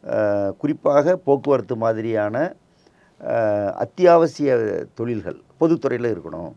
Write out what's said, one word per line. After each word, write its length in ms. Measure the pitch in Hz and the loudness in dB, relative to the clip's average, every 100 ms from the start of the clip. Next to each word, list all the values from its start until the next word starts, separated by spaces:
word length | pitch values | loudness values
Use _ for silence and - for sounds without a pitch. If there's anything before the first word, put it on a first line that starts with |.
| - | -4
ஆ, 400 | 113 107 101 98 - | -2 0 0 -2 -4
குறிப்பாக 580 | - 156 - 143 147 180 | -6 -2 2 2 2 0
போக்குவரத்து 600 | - 139 143 135 113 120 | 2 0 2 0 0 -2
மாதிரியான, 760 | 113 110 113 110 104 113 165 - _ _ _ _ _ _ 135 | -2 -2 -2 -2 -2 -2 -4 -6 _ _ _ _ _ _ -4
ஆ, 220 | 120 110 104 101 | -2 0 0 -2
அத்தியாவசிய 1120 | - 101 - 180 170 165 - 143 123 110 87 73 | -4 -8 2 6 6 4 0 0 2 0 -4 -8
தொழில்கள் 480 | - 113 113 98 - _ _ | -8 -6 -6 -8 -12 _ _
பொதுத்துறையில 580 | 165 165 139 120 120 98 | 2 2 0 -2 -2 -4
இருக்கணும் 360 | 78 82 85 | -8 -12 -12